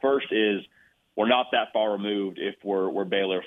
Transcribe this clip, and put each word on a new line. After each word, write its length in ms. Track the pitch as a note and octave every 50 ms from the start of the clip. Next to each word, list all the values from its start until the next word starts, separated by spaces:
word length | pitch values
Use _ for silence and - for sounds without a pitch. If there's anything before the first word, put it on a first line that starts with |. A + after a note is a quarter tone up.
first 260 | - C3+ C#3 C3+ - -
is 320 | G2 A2 G#2+ G#2 G2+ F#2 - - _ _ _ _ _ _ _ _ _
we're 100 | - G#2+
not 200 | A#2 B2 B2 B2 -
that 200 | B2+ A#2+ G#2+ -
far 200 | - A2 A2 G#2+
removed 460 | G#2 G2+ G2+ G#2 G#2 G2+ G2 F#2+ F2+ -
if 160 | F2+ G2+ G2 -
we're, 260 | - G2 G2 F#2+ F#2+ F#2+
we're 160 | - G2+ G2
Baylor 380 | F2+ F#2+ G2 G2 F#2+ F#2+ F2+ -